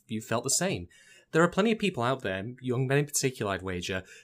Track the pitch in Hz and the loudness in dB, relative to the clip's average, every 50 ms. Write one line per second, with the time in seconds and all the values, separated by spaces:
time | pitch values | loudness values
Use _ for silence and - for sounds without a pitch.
0 | _ - 110 107 110 - 113 117 - 127 - - 170 190 180 101 87 - _ - | _ -8 -6 -6 -4 -2 -2 -2 0 0 0 0 0 -2 -2 -4 -6 -10 _ -20
1 | - - - - _ _ - 160 170 170 175 - 196 233 220 220 - 190 - - | -20 -20 -20 -20 _ _ 2 4 4 4 4 4 2 4 2 2 0 0 0 0
2 | 120 120 135 - - 101 95 95 98 120 123 - 127 127 120 120 131 127 135 143 | 0 0 0 0 -2 -2 -2 -2 -4 -6 -10 -8 -4 -2 0 0 2 2 4 2
3 | 147 143 - - - 135 127 - 113 101 98 92 92 95 92 90 87 - 95 92 | 2 2 0 0 0 0 0 0 -2 -2 -2 -2 -2 -4 -4 -4 -2 -2 -4 -4
4 | 90 - - - | -6 -8 -14 -20